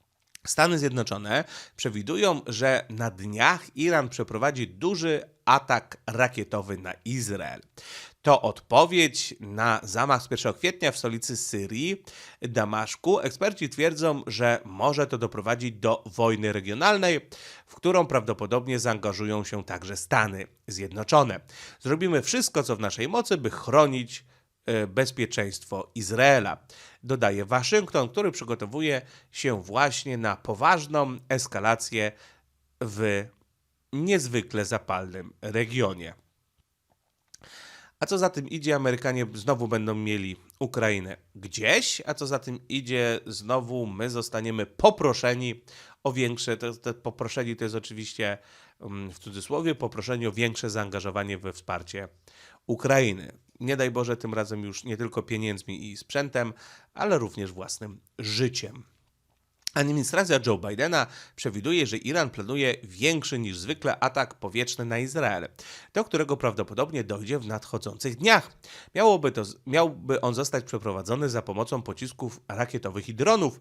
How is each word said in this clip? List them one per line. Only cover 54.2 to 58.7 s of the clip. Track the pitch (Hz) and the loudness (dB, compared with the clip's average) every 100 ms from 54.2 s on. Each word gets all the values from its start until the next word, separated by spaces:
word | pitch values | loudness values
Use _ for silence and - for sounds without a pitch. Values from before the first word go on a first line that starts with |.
| 113 | -2
razem | 110 104 107 | -2 -2 -4
już | 104 98 | -8 -10
nie | 123 107 | -8 -4
tylko | 117 113 | -4 -4
pieniędzmi | - 113 110 98 - 95 101 | -4 -4 -2 -4 -8 -12 -12
i | 101 | -14
sprzętem, | - 143 143 123 113 110 - - _ | -6 -4 -2 -2 -2 -6 -20 -20 _
ale | - 208 165 | -4 2 2
również | 107 - 95 | 0 -4 -8
własnym | 92 92 - 107 98 _ - | -8 -10 -10 -12 -14 _ -10
życiem. | 107 107 127 123 104 | -6 0 0 -2 -10